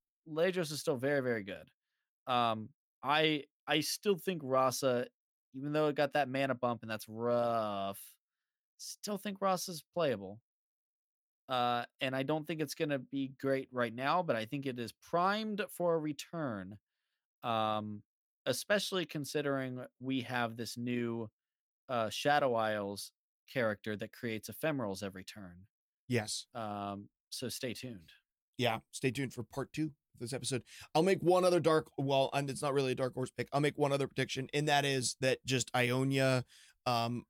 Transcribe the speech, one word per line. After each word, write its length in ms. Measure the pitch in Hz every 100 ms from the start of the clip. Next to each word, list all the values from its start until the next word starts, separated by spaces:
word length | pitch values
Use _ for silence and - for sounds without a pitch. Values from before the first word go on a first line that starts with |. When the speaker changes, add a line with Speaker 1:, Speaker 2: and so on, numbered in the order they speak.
| _ _ -
Speaker 1:
Ladros 420 | 156 185 180 151
is 100 | 147
still 160 | - 127
very, 260 | 135 143
very 220 | 127 113
good. 240 | 98 90 - _ _ _ _ _ -
Um, 420 | 120 117 110 110 - _ _
I, 420 | 127 151 156 147 - _ -
I 140 | 151
still 360 | 147 - 208 185
think 260 | - 175
Rasa, 640 | 127 131 131 123 135 123 - - _ _ _
even 180 | 131 147
though 160 | 151 151
it 80 | 147
got 180 | 143
that 140 | 147 127
mana 260 | 135 135
bump 280 | 123 123 117
and 80 | 113
that's 180 | 110 -
rough, 920 | 110 120 120 117 117 107 101 98 98 - - _ _ _ _ _ -
still 420 | - - - 202
think 200 | 208 190
Rasa's 440 | 196 185 - 160 -
playable. 460 | 175 156 104 95 110 _ _ _ _ _ _ _ _ _ _ -
Uh, 360 | 123 123 120 - -
and 160 | 135 131
I 60 |
don't 240 | 135 156 151
think 140 | 160
it's 140 | 147
gonna 240 | - 151 139
be 340 | 123 139 135 135
great 280 | 135 135 131
right 240 | 123 117
now, 280 | 117 139 170
but 140 | 170 113
I 100 | 110
think 200 | 143 135
it 120 | 123
is 140 | 113
primed 680 | - - 170 185 208 220 202 185
for 240 | - 175
a 40 | 165
return. 800 | 151 143 - 170 143 101 92 107 _ _ _ _ _ _
Um, 600 | 120 113 107 107 107 104 - _ _ _ -
especially 600 | 123 - 202 - 190 160
considering 760 | 156 135 151 143 139 131 127 120 -
we 220 | 127 131
have 340 | 110 123 117 117
this 200 | 110 120
new, 540 | 120 120 117 117 113 - _ _ _ _ -
uh, 200 | 120 110
Shadow 460 | - 143 147 135
Isles 580 | 113 110 107 101 101 - - _ _ -
character 480 | 135 110 104 110 104
that 160 | 110
creates 360 | - 120 110 -
ephemerals 540 | - 160 143 107 95
every 220 | 101 92
turn. 420 | 95 - 92 87 98 _ _ _ -
Speaker 2:
Yes. 380 | 117 107 - -
Speaker 1:
Um, 540 | 120 107 104 101 101 101 _ _
so 220 | - 120
stay 240 | - 127
tuned. 360 | 104 127 101 80 - _ _ _ -
Speaker 2:
Yeah, 220 | 120 110 -
stay 200 | - 139
tuned 240 | 131 131
for 80 | -
part 300 | 107 - 123
two 200 | - 156 - _
of 60 | -
this 120 | 117
episode. 300 | 131 123 123 - - -
I'll 80 | 156
make 200 | 180 196
one 220 | 165 180
other 160 | 180 175
dark, 300 | 160 156 156 -
well, 320 | 139 135 135
and 160 | 143 143
it's 140 | 110
not 100 | 147
really 200 | 139 131
a 20 |
dark 200 | 127 127
horse 160 | - 127
pick. 180 | - 120
I'll 80 | 139
make 160 | 147 143
one 160 | 143
other 140 | 139 135
prediction, 420 | - 127 135 131
and 140 | 147 151
that 160 | 143
is 320 | 139 135 120 -
that 240 | 131 127
just 260 | 127 131 -
Ionia, 680 | 127 123 127 135 135 131 127 - - - _ 123
um, 380 | 120 117 120 -